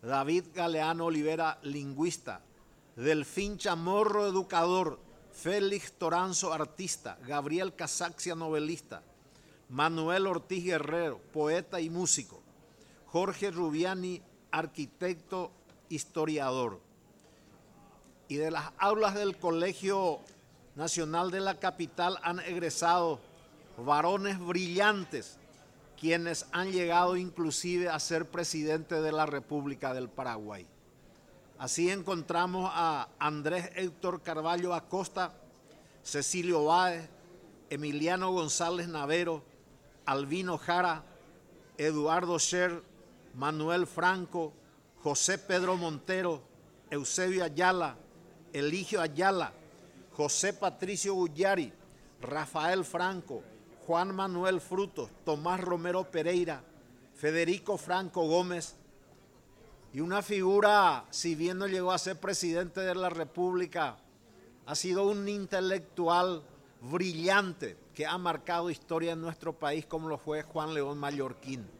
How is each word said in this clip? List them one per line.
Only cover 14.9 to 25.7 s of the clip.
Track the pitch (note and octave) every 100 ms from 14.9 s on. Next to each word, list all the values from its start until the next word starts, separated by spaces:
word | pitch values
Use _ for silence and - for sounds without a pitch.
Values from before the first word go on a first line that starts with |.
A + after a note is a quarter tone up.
| - F3+ E3+ - F#3+ F3 - - - -
historiador. | A2+ - E3 D#3 D3+ C3+ C3 A#2+ F#2 - - - - - - - - - - - - - - -
Y | C#3+
de | D#3
las | D#3+ D3+ -
aulas | G3 G#3+ G#3+
del | G3 G3+ F#3
Colegio | F3+ E3 F3+ - F#3+ G3 F#3 C#3+ - - - - - -
Nacional | D#3+ E3 D#3 E3 F3+
de | F#3+
la | G3 F#3+
Capital | F#3 F3+ E3+ - F3+ F#3+
han | E3+ F3
egresado | E3+ F3 E3 - E3+ F3+ E3+ C#3 - - - - - -
varones | B2 D3 E3 G3 G3 F#3+
brillantes, | F3 F3 F3+ F3+ G#3 G#3 F3+ C#3 G2 - - - -